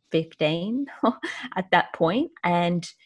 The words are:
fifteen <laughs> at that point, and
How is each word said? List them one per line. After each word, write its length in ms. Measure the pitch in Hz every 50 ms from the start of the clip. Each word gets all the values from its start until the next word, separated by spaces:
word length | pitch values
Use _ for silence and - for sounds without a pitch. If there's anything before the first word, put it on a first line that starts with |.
| _ -
fifteen 760 | - 165 160 165 - - 160 151 160 170 180 214 233 269 285 277 - -
<laughs> 540 | - 220 240 - - - - - - 254 -
at 140 | 190 185 -
that 200 | 180 175 - - -
point, 360 | - 170 160 196 262 330 - - - -
and 440 | 175 175 175 175 175 175 170 170 - - _ _